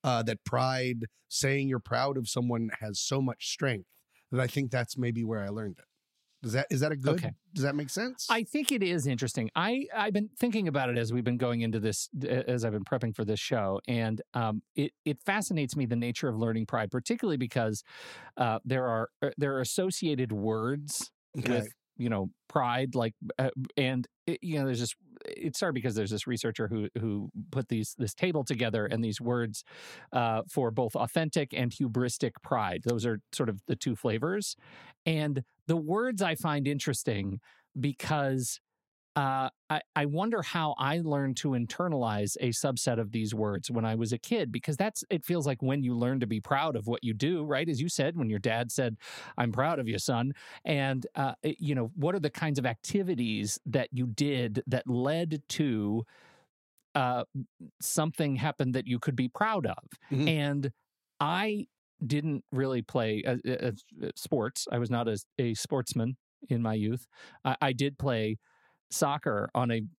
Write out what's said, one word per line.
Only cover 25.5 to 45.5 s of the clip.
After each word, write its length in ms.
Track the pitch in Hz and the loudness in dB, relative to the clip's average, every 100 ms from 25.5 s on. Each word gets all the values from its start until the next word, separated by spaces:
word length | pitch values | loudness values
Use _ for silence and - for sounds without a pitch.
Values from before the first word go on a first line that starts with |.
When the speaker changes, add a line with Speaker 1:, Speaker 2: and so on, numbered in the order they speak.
Speaker 2:
started 200 | - 185 | 0 0
because 200 | 131 120 | 0 0
there's 160 | 110 101 | 0 0
this 160 | 107 - | -2 -2
researcher 400 | 120 117 107 107 | 0 -2 -2 -2
who, 200 | 113 104 120 | 0 -2 -2
who 300 | 110 101 98 98 - | -2 -2 -4 -8 -6
put 160 | 131 123 | -4 0
these, 260 | 117 107 - | -2 -2 -2
this 160 | 113 | -4
table 280 | - 185 156 | 0 0 0
together 440 | 127 117 117 107 104 | 0 0 2 0 0
and 180 | 113 | 0
these 160 | 113 104 | 0 -2
words, 420 | 120 123 113 104 - - - - - | -2 0 -2 -6 -14 -18 -18 -18 -4
uh, 260 | 131 117 110 - | 0 2 0 0
for 200 | - 120 | 0 2
both 260 | 110 117 110 | 2 0 0
authentic 560 | 120 170 160 170 143 | 0 0 2 0 0
and 180 | - 120 | 0 -2
hubristic 580 | - 135 113 123 - 123 - | 0 0 2 0 0 -2 -4
pride. 380 | - 123 98 90 120 | 0 2 2 0 0
Those 180 | 120 | 0
are 160 | 117 107 _ | 0 -2 _
sort 180 | - 123 | -2 -2
of 100 | 98 - | -2 -4
the 100 | 120 | -2
two 180 | 135 | -2
flavors. 640 | 110 123 110 151 196 196 - - - - - | 0 0 0 0 -2 -4 -10 -16 -20 -20 -2
And 400 | - 160 151 135 - _ - | 0 2 0 -2 -6 _ 0
the 100 | 165 | 0
words 460 | 151 196 247 202 | 2 0 0 0
I 140 | 185 160 | 0 0
find 300 | 160 147 139 | 0 0 0
interesting 760 | 143 - 123 - 104 98 95 - - _ 139 | 0 0 0 0 0 -2 -4 -10 -20 _ -2
because, 840 | 143 135 - 151 139 135 123 - _ _ _ _ _ - | -2 -2 -2 0 2 0 -2 -6 _ _ _ _ _ -2
uh, 340 | 135 135 131 _ _ | 0 0 -2 _ _
I, 120 | 156 - - | -2 0 0
I 100 | 147 | 2
wonder 340 | 151 214 226 | 0 0 -2
how 340 | 147 175 156 - | 0 0 0 2
I 220 | 135 165 | 0 2
learned 360 | 160 143 135 123 | 2 2 0 0
to 100 | 151 | 0
internalize 840 | 127 117 - 180 147 113 104 101 - | 0 -2 -2 0 2 2 0 -2 0
a 100 | 127 | 0
subset 480 | 113 143 127 - 117 | 0 0 0 0 0
of 100 | 107 | 0
these 240 | 113 110 | -2 -2
words 340 | 107 107 98 - | 0 -2 -2 -2
when 140 | 120 | 0
I 120 | 113 110 | 0 0
was 160 | 113 | 0
a 60 | 120 | -2
kid, 340 | - 233 139 | -2 -2 0
because 240 | 107 - 147 | -4 -4 0
that's, 260 | 208 - - | -2 -2 -4
it 140 | 170 | -4
feels 220 | - 175 | 0 0
like 140 | 143 | 0